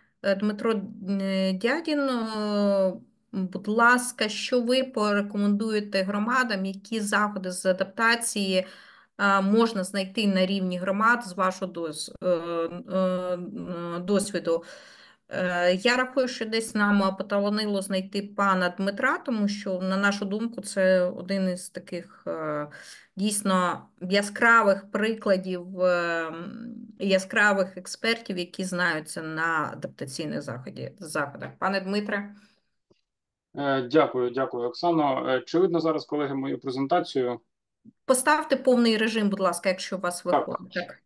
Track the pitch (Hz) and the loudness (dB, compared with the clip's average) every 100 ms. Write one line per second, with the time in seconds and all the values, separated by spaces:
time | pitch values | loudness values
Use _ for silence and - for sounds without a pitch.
0 | _ _ 202 196 208 208 226 214 190 - | _ _ 0 0 0 0 0 0 -4 -10
1 | 190 196 196 190 190 190 233 302 330 294 | -4 -2 0 0 0 0 0 -2 0 0
2 | 277 240 220 220 208 208 202 196 190 180 | 0 -2 -4 -4 -2 2 2 4 2 0
3 | - _ _ 190 185 190 208 220 233 247 | -12 _ _ -4 -4 -4 -2 4 6 6
4 | 247 - 214 208 - 247 233 262 254 226 | 2 -2 -4 -4 0 0 2 2 0 0
5 | 208 202 202 208 202 202 220 214 208 196 | 2 2 0 0 2 2 2 -2 0 -2
6 | 190 208 220 262 247 196 190 196 - 226 | 0 -2 0 0 0 -2 -4 -6 -6 -4
7 | 202 208 208 202 185 185 190 185 190 - | 0 2 2 -2 -6 -2 0 0 -2 0
8 | 226 233 - 208 190 185 185 - - - | 2 2 0 -2 2 2 0 -10 -20 -20
9 | _ - 202 196 196 220 226 220 180 202 | _ 0 4 4 6 4 4 2 -4 -4
10 | 190 226 208 185 185 196 185 180 190 196 | -4 0 2 4 2 2 -2 -2 -2 2
11 | 226 240 220 180 185 185 185 170 165 151 | 4 2 0 -2 0 0 -8 -6 -8 -6
12 | - - 185 175 170 170 165 175 - 185 | -10 -4 0 0 0 -4 -4 -6 -4 0
13 | 185 185 180 180 175 - 175 170 175 170 | 0 0 -2 -4 -6 -10 -8 -8 -6 -6
14 | 180 202 - 175 165 165 - - - - | 0 0 2 -4 0 -2 -4 -18 -20 -20
15 | - _ _ - 180 180 180 185 240 254 | -20 _ _ -4 -2 2 2 4 2 2
16 | 254 269 254 - 220 226 220 214 208 202 | 0 0 -2 -2 -2 -2 -2 2 4 4
17 | 190 196 202 202 202 214 214 202 190 190 | 2 0 -2 0 0 -2 -2 -2 -2 -4
18 | 190 202 202 208 196 185 180 185 196 202 | -2 -6 -6 0 2 4 2 0 -2 0
19 | 254 349 330 220 202 202 208 185 185 190 | 0 0 -2 0 0 -2 -4 -4 -2 2
20 | 202 202 196 208 233 226 - 196 185 185 | 2 0 -4 -4 -4 -6 -6 2 4 4
21 | 180 - 180 196 185 180 - - - 175 | 2 -2 -4 0 0 -2 -8 -14 -10 -10
22 | 185 - - 165 156 151 147 - - - | -12 -14 -8 -6 -4 -6 -6 -12 -20 -20
23 | _ - 208 208 196 185 175 160 - _ | _ -4 -2 0 2 2 2 -2 -10 _
24 | 180 202 202 - 233 233 208 196 - 208 | 0 0 0 2 6 8 6 2 0 -2
25 | 220 220 214 185 185 180 180 185 180 175 | -2 0 0 0 0 -8 -8 0 2 2
26 | 170 170 160 165 175 - - - - - | 0 -2 -4 -8 -12 -12 -14 -14 -16 -6
27 | 196 190 190 220 208 196 185 - 185 - | 2 2 2 2 4 4 0 -4 -14 -4
28 | 226 226 - 180 175 - 185 180 180 156 | -2 -2 -4 -6 -6 -6 -4 0 0 0
29 | 156 - 160 160 165 160 147 - - - | -6 -8 -6 -2 0 0 -2 -6 -12 -10
30 | 131 - 151 147 143 123 - - 131 - | -10 -8 -6 -6 -8 -10 -12 -12 -12 -12
31 | 160 156 139 - 131 - 185 196 185 208 | -8 -4 -6 -8 -14 -4 -2 -2 -2 -4
32 | 208 208 208 - _ _ _ _ _ _ | -2 -4 -6 -14 _ _ _ _ _ _
33 | _ _ _ _ _ - 143 135 123 156 | _ _ _ _ _ -4 0 0 4 4
34 | 139 127 123 123 131 123 120 - 175 165 | 4 2 -2 0 -4 -2 -4 -2 0 2
35 | 147 131 110 131 - 165 185 165 156 156 | 2 2 0 0 2 2 4 4 2 0
36 | - 147 143 135 135 135 135 127 139 175 | -2 -2 -2 -2 -4 -4 -4 -4 0 0
37 | 170 139 123 117 - _ _ _ - _ | 0 0 0 -2 -10 _ _ _ -20 _
38 | - 247 302 302 311 262 262 240 233 220 | 0 2 4 2 2 0 4 4 4 4
39 | 220 220 202 196 190 175 196 185 - 185 | 2 2 0 2 0 0 -2 -2 -4 -4
40 | 175 175 175 160 - - 185 180 180 - | -4 -4 0 0 0 -6 -6 -8 -8 -12